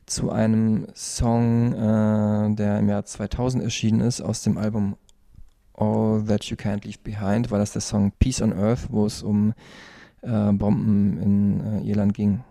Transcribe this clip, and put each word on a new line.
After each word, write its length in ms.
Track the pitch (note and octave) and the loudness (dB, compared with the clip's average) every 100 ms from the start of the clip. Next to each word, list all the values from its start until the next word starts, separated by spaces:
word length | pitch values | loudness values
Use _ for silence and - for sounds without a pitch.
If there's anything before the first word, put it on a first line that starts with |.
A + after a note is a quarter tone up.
| - | -10
zu 240 | - - | -6 -2
einem 560 | A2 A2 A2 A2 G#2+ - | 0 2 2 2 0 -2
Song, 760 | - - - A#2+ A#2 A#2 A#2 A#2+ | -10 -8 -2 0 2 2 2 2
äh, 840 | - G#2+ A2 G#2+ G#2+ G#2 G#2+ G#2 | 2 2 2 2 2 2 2 0
der 240 | G#2+ G#2 G#2 | 0 0 2
im 100 | G#2 | 2
Jahr 160 | G2+ | 0
zweitausend 600 | - - G#2 - B2+ B2+ | -4 -8 -6 -4 -2 -2
erschienen 360 | A#2 - A2+ A2 | -4 -2 0 2
ist, 200 | A#2+ - | 2 -2
aus 240 | - A2 | -4 -4
dem 120 | G#2+ F#2+ | -2 0
Album 380 | G#2+ A2 G2+ - _ _ _ - - _ _ - | -2 -2 -4 -6 _ _ _ -20 -20 _ _ -2
All 460 | G#2+ A2 A2 A2 G#2+ | 0 2 2 2 2
That 160 | G#2 | -2
You 120 | - A2+ | -2 -6
Can't 280 | A2 G2+ | -4 -4
Leave 160 | A2 G#2 | -8 -14
Behind, 480 | - G#2 G2 G#2 A#2 | -10 -6 0 0 0
war 80 | G#2 | 0
das 140 | G#2 | 0
der 100 | G#2+ | -2
Song 300 | - G#2 G2+ - | -2 0 2 2
Peace 220 | C3 B2+ | 0 0
on 100 | A2 | -2
Earth, 340 | F2+ G#2 B2 - | 0 0 0 -2
wo 160 | A2 G#2 | 0 0
es 180 | - | -2
um, 300 | G#2 G#2 G#2+ - - - - - - _ | -2 0 2 -2 -10 -20 -20 -20 -20 _
äh, 300 | - A2 G#2 | -4 0 2
Bomben 640 | G2+ G#2 - G#2+ G2+ G2+ - | 2 2 0 2 2 2 0
in, 600 | G2+ G2+ G2+ G2+ G#2+ G#2+ | 0 2 2 0 -2 -4
äh, 60 | - | -2
Irland 260 | G#2 G2+ | 0 0
ging. 300 | G2 G#2 G2 - | 0 0 0 -4